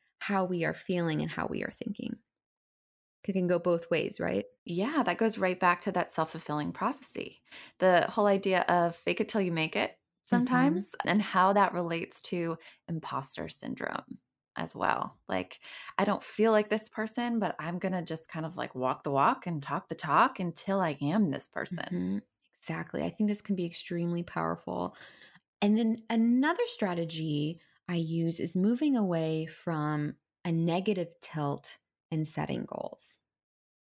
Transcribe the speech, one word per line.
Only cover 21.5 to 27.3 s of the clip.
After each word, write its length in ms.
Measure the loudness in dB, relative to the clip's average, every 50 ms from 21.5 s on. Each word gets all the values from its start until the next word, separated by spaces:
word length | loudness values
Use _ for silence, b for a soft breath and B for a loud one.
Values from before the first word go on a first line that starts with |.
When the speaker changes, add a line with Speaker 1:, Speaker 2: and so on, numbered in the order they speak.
| -6 -6 -6 -4 -6 -6 -6 -4 -4
Speaker 1:
Mm-hmm. 260 | -4 -2 -2 -4 -4 -6 _ _ _ _ _ _ -14 -10
Exactly. 400 | -8 -6 -6 -6 -6 -4 -4 -4
I 80 | -4
think 180 | -2 0 0 0
this 140 | 0 -2 -2
can 140 | -4 -2
be 100 | -2 -2
extremely 560 | -4 -6 -8 -10 -6 -4 -2 -2 -2 -2 -4 -4
powerful. 720 | -6 -6 -4 -2 -2 -4 -4 -6 -6 -4 -4 -4 -4 B B B B B B B B B B B _ _ 0 2
And 160 | 4 4 4
then 180 | 4 2 0 -2 -2 -2
another 540 | 2 4 4 4 6 4 4 4 2 0 -2 -2
strategy 920 | -2 -2 -2 0 0 0 -2 -2 -2 -4 -2 0